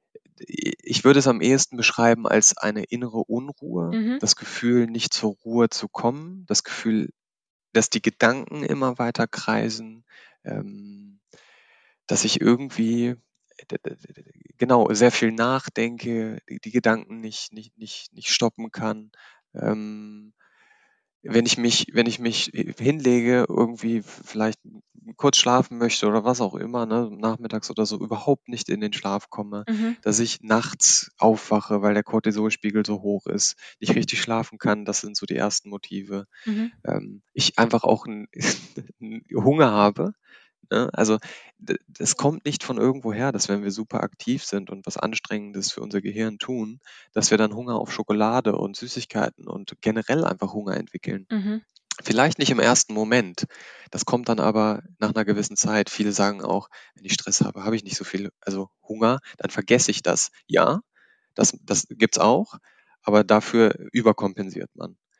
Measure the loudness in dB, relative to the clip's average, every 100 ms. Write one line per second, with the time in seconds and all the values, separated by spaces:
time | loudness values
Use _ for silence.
0 | _ -20 _ _ -16 -8 -6 -6 -4 4
1 | 8 8 8 4 4 4 2 0 0 4
2 | 6 6 4 4 4 2 -2 -4 -4 -6
3 | -4 -4 -2 -4 -6 -10 -6 -4 -2 0
4 | -2 -2 0 -2 -2 -2 2 4 2 0
5 | -4 -2 -2 -4 -2 2 2 2 -8 -4
6 | -2 -2 -8 -12 -4 -2 -2 -4 0 0
7 | 0 -8 _ _ _ _ _ 0 2 0
8 | -2 2 2 2 -4 -8 -4 -2 -2 -2
9 | -4 -2 -4 -4 -2 0 0 -4 -12 -18
10 | _ -20 -20 _ -10 -8 -8 -12 -18 -20
11 | -20 -20 _ _ _ _ _ _ _ _
12 | -4 0 2 2 4 2 0 -2 0 2
13 | 0 -4 _ _ _ _ -10 -10 -10 -14
14 | -20 -20 -20 _ -16 -4 4 4 4 6
15 | 4 4 0 0 0 -2 -4 -4 -4 -4
16 | -6 -4 -4 -8 -14 -14 -4 0 2 0
17 | -2 -14 -12 -12 -14 -14 -20 -18 -16 -16
18 | -18 -12 -2 0 0 -2 -12 -6 -6 -6
19 | -10 _ -20 _ _ -6 -2 -2 -4 -12
20 | -14 -18 -20 _ _ _ _ _ _ _
21 | _ _ 0 2 4 4 2 2 0 2
22 | 2 2 -2 -2 -4 -4 -6 -2 0 2
23 | 4 4 4 4 4 2 0 0 -2 -2
24 | -4 -16 -10 -2 -2 -2 -12 -20 _ _
25 | -20 0 2 4 6 4 2 0 -2 2
26 | 2 2 2 0 0 -4 -6 -4 -2 -2
27 | -2 -4 -4 -4 -6 -8 -6 -4 -2 -2
28 | -6 -4 0 0 -2 -10 -4 -4 -4 -4
29 | -4 -4 -6 -12 -10 -8 -4 -2 -2 -2
30 | 0 0 0 -4 0 0 0 0 4 4
31 | 0 2 4 4 2 0 0 0 2 2
32 | 0 0 0 0 0 -2 -2 0 0 -2
33 | -2 -4 -2 -2 -2 -4 -14 -8 0 0
34 | 0 -2 -2 -2 -4 -4 -2 0 -2 -6
35 | -4 -8 -4 -2 -2 -2 -6 -14 -10 -12
36 | -8 -8 -10 -12 -6 -4 -4 -6 -6 -4
37 | -6 -16 _ -2 -2 2 2 2 2 0
38 | -2 -12 -12 -6 -4 -4 -8 -14 -16 -14
39 | -14 -14 -6 0 4 6 6 6 4 4
40 | -4 -4 _ -20 _ _ -2 0 0 2
41 | 2 2 -2 -20 -20 _ -6 -6 _ -6
42 | -4 0 0 0 -4 -6 -6 0 0 0
43 | -2 -2 -2 -2 -2 -2 -2 -6 -4 -4
44 | -4 -6 -4 -4 -2 -6 -6 -12 -12 -6
45 | -4 -4 -6 -8 -8 -8 -6 -6 -6 -6
46 | -6 -4 -6 -6 -8 -6 -6 -10 -20 -20
47 | -10 -2 2 4 2 -2 -4 -4 -4 -6
48 | -2 2 2 2 0 0 -2 -6 -10 -10
49 | -6 -2 -4 -4 -12 -12 -12 -6 -2 -2
50 | 0 0 0 -2 -4 -6 -6 -6 -6 -12
51 | -8 -10 -6 -4 -4 -6 -10 _ -12 -8
52 | -2 2 2 2 0 4 4 4 2 -2
53 | 2 2 0 -6 -10 -12 -20 -20 -12 -8
54 | -2 -2 0 0 2 2 2 0 -6 -4
55 | -2 0 0 0 -2 -2 0 0 0 0
56 | -2 2 0 0 -2 -4 -4 -16 -20 _
57 | -6 -4 -2 0 0 -2 -4 -4 -4 -10
58 | -6 -6 -8 -10 -8 -6 -6 _ -12 0
59 | 2 0 -4 -8 -8 -4 2 4 4 0
60 | 0 0 -2 _ -2 2 4 2 -4 _
61 | _ _ _ 0 0 0 -4 -4 -4 0
62 | 2 4 4 4 0 -8 _ _ _ _
63 | 2 4 6 4 4 4 4 4 -4 2
64 | 4 4 0 -4 -8 -8 -12 -12 -14 -14
65 | _ _